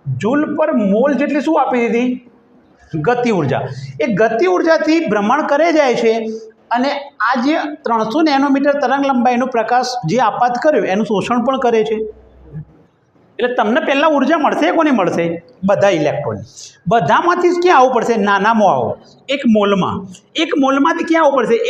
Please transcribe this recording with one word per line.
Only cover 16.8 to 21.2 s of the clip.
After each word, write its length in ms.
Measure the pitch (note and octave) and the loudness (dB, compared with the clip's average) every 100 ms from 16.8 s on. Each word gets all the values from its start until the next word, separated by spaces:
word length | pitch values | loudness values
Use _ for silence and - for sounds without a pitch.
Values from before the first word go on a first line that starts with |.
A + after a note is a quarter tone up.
| - | -2
બધામાંથી 640 | A3+ F#3 B3 E4+ F4 F4 | 0 2 2 2 2 0
જ 80 | F4 | 2
ક્યાં 160 | F4+ D4+ | 4 4
આવવું 160 | C4 A#3+ | 4 2
પડશે? 220 | A#3+ A3+ | 0 0
નાનામાં 520 | G3+ G3+ G3+ A3+ G3 | 0 2 2 2 2
આવો. 180 | C#3 A2+ - - _ - | 2 -2 -6 -14 _ -6
એક 120 | C#4 C4 G#3+ | -2 2 2
મોલમાં. 400 | G3+ G3 C#3+ - F#3 - _ - | 2 0 -2 -4 -10 -18 _ -6
એક 160 | E4 E4 | -2 0
મોલમાંથી 400 | C4+ C#4 D#4 E4 | 0 2 0 -2
ક્યાં 220 | E4 E4 | 0 2